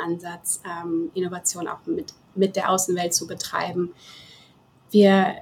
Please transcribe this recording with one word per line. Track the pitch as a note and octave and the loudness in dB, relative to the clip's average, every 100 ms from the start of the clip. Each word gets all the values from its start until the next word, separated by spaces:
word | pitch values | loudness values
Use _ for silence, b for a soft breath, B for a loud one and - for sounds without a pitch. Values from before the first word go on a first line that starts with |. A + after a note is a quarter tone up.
Ansatz, | E3 E3+ F3 F3 - - | -4 -6 -8 -10 -8 -8
ähm, | F#3+ E3+ E3+ E3 E3 | -8 -10 -4 -4 -4
Innovation | F#3+ F3+ F3+ - F3 D#3+ | -4 -6 -4 -6 -6 -8
auch | - - | -8 -6
mit, | E3+ - - _ F#3+ | -8 -8 -16 _ -2
mit | F#3+ F#3+ | 0 0
der | - | 0
Außenwelt | F#3 F#3 F3+ F3 | 0 0 -2 -2
zu | - E3+ | -2 -4
betreiben. | - - E3+ E3+ F3+ F3 B B B B B B B _ _ _ | -10 -6 -4 -4 -2 -4 B B B B B B B _ _ _
Wir, | G#3 G3 G3 F#3 - | 8 8 8 4 -2